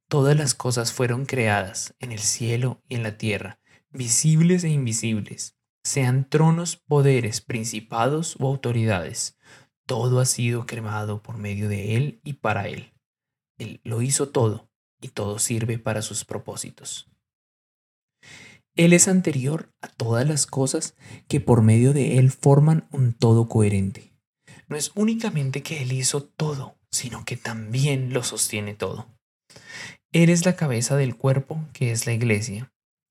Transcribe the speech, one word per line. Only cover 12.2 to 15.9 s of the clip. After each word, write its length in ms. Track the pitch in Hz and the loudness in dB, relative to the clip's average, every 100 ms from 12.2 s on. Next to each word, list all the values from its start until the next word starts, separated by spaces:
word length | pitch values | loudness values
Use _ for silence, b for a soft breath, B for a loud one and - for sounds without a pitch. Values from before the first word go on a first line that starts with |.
y 100 | - | -12
para 320 | 139 110 101 98 | -6 -2 -2 -4
Él. 260 | - - _ _ _ _ _ _ - | -10 -16 _ _ _ _ _ _ -16
Él 220 | 117 - | -14 -14
lo 180 | - 117 | -8 -4
hizo 260 | 127 143 139 | -2 -2 0
todo, 400 | 143 113 107 - _ _ _ | 2 2 0 -12 _ _ _
y 80 | - | -16
todo 300 | - 101 104 | -8 -6 -4
sirve 400 | - 113 110 113 | -4 -2 -4 -4
para 240 | 113 | -4